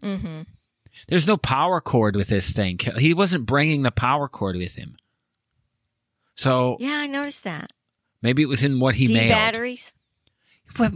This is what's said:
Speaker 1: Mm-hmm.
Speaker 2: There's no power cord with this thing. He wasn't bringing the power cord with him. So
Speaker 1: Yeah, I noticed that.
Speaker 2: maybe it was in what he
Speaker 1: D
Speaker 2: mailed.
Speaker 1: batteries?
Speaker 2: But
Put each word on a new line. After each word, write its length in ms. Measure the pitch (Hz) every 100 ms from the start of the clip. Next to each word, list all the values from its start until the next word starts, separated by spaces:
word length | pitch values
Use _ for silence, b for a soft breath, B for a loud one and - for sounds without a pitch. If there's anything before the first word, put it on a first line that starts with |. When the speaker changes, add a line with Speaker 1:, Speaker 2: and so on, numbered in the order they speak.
Speaker 1:
Mm-hmm. 400 | 202 190 170 156 165 _ _ _ _ B B
Speaker 2:
There's 200 | 175 165
no 100 | 208
power 440 | - 135 170 175
cord 340 | - 123 107
with 140 | 101 95
this 220 | 101 -
thing. 280 | 110 95 92 - 113
He 160 | 156
wasn't 320 | 170 196 175
bringing 380 | 113 139 156 151
the 80 | 131
power 360 | - 123 147 139
cord 280 | - 98
with 200 | 90 87
him. 200 | - - - _ _ _ _ _ _ _ _ _ _ _ _ _
So 420 | - 135 127 127 -
Speaker 1:
Yeah, 160 | 269
I 120 | 294 285
noticed 360 | 277 285 -
that. 280 | 190 156 - _ _ _ _ _
Speaker 2:
maybe 200 | 117 131
it 60 | 147
was 140 | 127
in 160 | 139 131
what 160 | 131
he 120 | 110 127
Speaker 1:
D 60 |
Speaker 2:
mailed. 160 | 113 113
Speaker 1:
batteries? 640 | 220 220 226 247 247 - - _ _ _ _ _ _ _ -
Speaker 2:
But 140 | 226